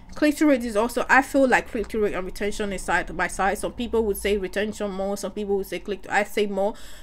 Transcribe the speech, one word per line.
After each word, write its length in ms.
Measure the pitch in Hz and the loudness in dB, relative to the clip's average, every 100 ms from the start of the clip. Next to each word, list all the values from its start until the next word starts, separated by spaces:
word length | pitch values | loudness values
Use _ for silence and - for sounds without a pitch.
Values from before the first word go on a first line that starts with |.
| - | -12
Click-through 360 | - 302 294 302 | 0 2 4 4
rate 160 | 262 240 | 4 2
is 100 | 202 | 0
also, 300 | 240 254 - | 0 0 4
I 140 | 247 | 4
feel 260 | 269 285 262 | 6 4 6
like 240 | 180 - | 4 2
click-through 320 | 226 196 226 | -6 -4 0
rate 100 | 208 180 | 0 0
and 100 | 185 | -6
retention 480 | - 208 208 208 | -4 -4 -2 -4
is 80 | 185 | -4
side 340 | - 180 170 165 | 0 0 -2 -2
by 120 | 175 | -2
side. 300 | - 190 175 | 0 0 0
Some 140 | 175 | -4
people 320 | - 233 226 | -4 -2 0
would 140 | 220 196 | 0 0
say 180 | 202 208 | 0 0
retention 560 | 185 196 214 - 208 | 0 -2 -2 -2 -4
more, 240 | 190 196 202 | -2 -2 -2
some 160 | 202 | -4
people 240 | 208 202 202 | -4 0 0
would 120 | 190 | -2
say 120 | 175 | -6
click, 260 | - 190 - | -6 -8 -2
I 160 | 190 208 | 0 0
say 220 | - 208 | 0 0
more. 260 | 190 202 226 - - | 0 -2 -2 -10 -12